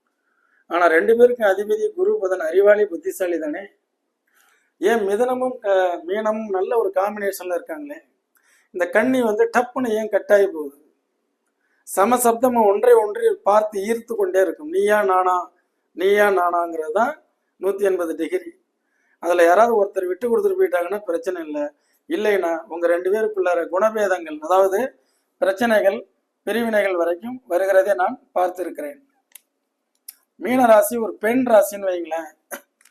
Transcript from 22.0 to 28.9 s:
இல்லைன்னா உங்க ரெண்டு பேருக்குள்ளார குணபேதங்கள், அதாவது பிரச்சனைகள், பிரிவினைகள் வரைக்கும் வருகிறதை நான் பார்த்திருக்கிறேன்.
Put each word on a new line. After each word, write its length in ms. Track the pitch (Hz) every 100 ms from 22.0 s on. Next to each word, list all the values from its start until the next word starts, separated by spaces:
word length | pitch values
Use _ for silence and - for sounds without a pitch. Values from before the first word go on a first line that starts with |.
| -
இல்லைன்னா 540 | 170 214 196 170 165 -
உங்க 180 | 165 170
ரெண்டு 260 | 175 185
பேருக்குள்ளார 540 | 214 214 196 185 175 156
குணபேதங்கள், 680 | 180 220 220 202 180 160 151
அதாவது 600 | 156 190 196 196 262 _ _ _ _ -
பிரச்சனைகள், 680 | 180 190 233 214 190 220 - _ _ _
பிரிவினைகள் 540 | 190 220 233 214 196 180
வரைக்கும் 460 | 170 175 233 254 -
வருகிறதை 460 | 175 196 190 196
நான் 360 | 190 190 269 _
பார்த்திருக்கிறேன். 640 | 180 180 180 165 - -